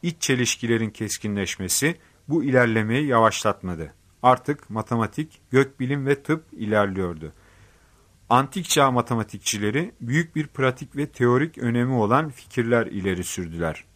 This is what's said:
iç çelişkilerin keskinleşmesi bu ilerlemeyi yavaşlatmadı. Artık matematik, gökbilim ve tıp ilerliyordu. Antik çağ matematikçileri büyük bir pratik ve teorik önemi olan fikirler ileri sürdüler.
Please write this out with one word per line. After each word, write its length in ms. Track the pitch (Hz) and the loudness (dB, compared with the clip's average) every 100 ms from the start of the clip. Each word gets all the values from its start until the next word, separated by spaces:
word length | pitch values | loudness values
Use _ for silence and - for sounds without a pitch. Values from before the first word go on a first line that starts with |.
iç 180 | 170 165 | -8 -4
çelişkilerin 680 | - 127 117 - 117 117 110 | 0 0 0 -2 0 0 -2
keskinleşmesi 1040 | - 107 - 107 101 95 - 92 - 143 170 _ _ - | -6 -8 -6 -4 -4 -4 -4 -4 -2 -2 -4 _ _ -4
bu 160 | 156 | -2
ilerlemeyi 640 | 139 127 120 110 107 123 151 | 4 4 4 2 0 0 2
yavaşlatmadı. 880 | 117 113 - 107 - 92 82 76 - _ _ | 4 4 4 -2 -2 -4 -8 -10 -14 _ _
Artık 480 | 123 127 - 147 - | 4 4 0 -6 -6
matematik, 720 | 110 - 117 107 - 156 _ - | -8 -2 -2 -2 -4 -10 _ 0
gökbilim 560 | 131 135 - 127 143 135 | 2 2 -2 -6 -2 -2
ve 160 | 143 | -2
tıp 220 | - 156 - | -2 -4 -6
ilerliyordu. 800 | - 104 107 101 95 90 80 78 - _ - - _ _ _ _ _ - | -10 0 2 2 -2 -6 -6 -14 -16 _ -20 -20 _ _ _ _ _ 0
Antik 400 | 120 135 196 165 | 2 2 -4 -2
çağ 220 | 151 139 | 4 4
matematikçileri 1000 | 123 117 117 107 101 - 104 104 131 185 - | 2 0 -2 -4 -8 -6 -2 -2 -2 -4 -8
büyük 360 | 117 147 165 156 | -2 -2 -2 -6
bir 100 | 147 | -6
pratik 500 | - 135 127 135 - | 0 0 -2 -8 -8
ve 100 | 147 | -6
teorik 520 | - 123 127 165 - | 0 4 4 0 -4
önemi 340 | 120 120 123 | -2 0 0
olan 380 | 127 104 131 156 | 0 2 2 0
fikirler 560 | - - - 117 117 110 | -8 -8 -4 0 0 0
ileri 380 | 98 95 90 | -4 -4 -4
sürdüler. 600 | 87 - 85 82 82 78 - | -4 -8 -8 -4 -6 -6 -14